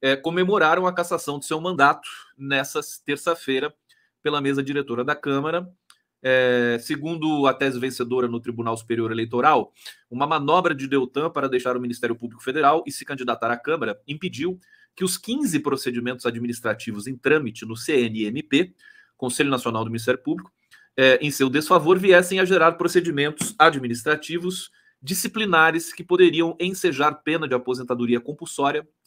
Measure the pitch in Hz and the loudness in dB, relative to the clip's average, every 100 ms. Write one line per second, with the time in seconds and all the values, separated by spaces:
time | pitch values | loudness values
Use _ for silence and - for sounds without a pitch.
0 | 135 135 160 175 185 202 160 175 180 180 | 0 0 0 0 2 4 4 4 2 -2
1 | 170 170 - 143 - 160 175 180 147 160 | -2 -4 -4 -8 -4 -4 -2 4 4 4
2 | - - - - 139 139 139 151 - - | -6 -18 -20 -14 -4 -2 -2 -6 -8 -12
3 | - 143 175 165 - 131 147 _ _ _ | -6 -4 -2 -4 0 -2 -2 _ _ _
4 | _ _ 147 147 139 139 135 143 139 117 | _ _ -4 -2 -2 -2 -2 -4 -4 -4
5 | 127 123 143 139 151 170 180 _ _ _ | -2 -4 -2 -2 -2 -6 -6 _ _ _
6 | _ _ 131 131 127 123 120 117 - 156 | _ _ 2 2 4 2 2 -2 -4 -6
7 | 156 170 156 151 135 131 139 123 131 127 | -6 -4 -2 2 2 2 0 -2 -6 -4
8 | 120 127 123 117 120 117 113 113 - 117 | -2 0 0 -4 -8 -6 -4 -6 -4 -2
9 | 113 113 113 120 143 139 104 _ - - | -2 -2 -4 2 4 2 0 _ -20 -20
10 | - 120 147 160 143 180 175 139 135 139 | -12 -4 -2 0 2 2 2 -2 0 0
11 | 123 139 160 147 135 127 127 123 123 120 | 0 -2 -4 -2 -2 -2 -2 -4 -4 -4
12 | 117 117 117 - - 143 143 160 - - | -4 -4 -8 -10 -6 2 4 4 -2 -12
13 | - 135 127 117 113 120 - 160 110 101 | -10 -8 -4 -2 -2 -4 -2 -2 -2 -6
14 | - 151 185 117 170 185 _ _ _ - | -10 -8 -8 -6 -6 -6 _ _ _ -6
15 | 185 - - 269 262 156 143 135 135 120 | -4 -4 -6 -2 0 0 0 -2 -4 -4
16 | 120 123 120 117 120 117 113 107 - 104 | -6 -4 -4 -4 -6 -4 -4 -4 -6 -10
17 | 110 127 139 156 123 104 110 113 - 147 | -10 -4 2 2 0 -10 -12 -10 0 0
18 | 117 110 107 131 - 139 180 _ _ _ | 0 -2 -4 -4 0 0 0 _ _ _
19 | _ - 127 - 143 127 120 113 110 113 | _ -8 -6 -2 0 0 -2 -4 -4 -4
20 | 117 123 - 175 - _ _ _ _ - | 0 0 0 -6 -8 _ _ _ _ 4
21 | 131 127 147 135 135 143 151 180 151 190 | 6 6 2 0 2 2 4 4 6 4
22 | 190 180 180 190 185 185 165 165 175 180 | 8 6 6 0 2 4 4 2 2 2
23 | 170 143 147 151 - - 160 143 123 117 | 2 -2 -2 -2 -6 4 4 4 -4 -4
24 | 147 151 - 170 180 185 - _ _ _ | -2 -2 -2 -6 -6 -8 -12 _ _ _
25 | 135 190 - 220 214 165 160 160 165 - | -8 -4 -4 -4 2 4 4 2 -6 -12
26 | 175 180 180 151 165 165 180 185 180 135 | 0 6 6 6 0 0 -4 -2 -2 2
27 | 151 143 - 165 151 123 127 127 123 123 | 0 0 -2 -2 0 -2 -2 -4 -2 -2
28 | 120 120 120 151 165 - 139 151 - _ | 2 0 0 -12 -12 -2 -2 -2 -6 _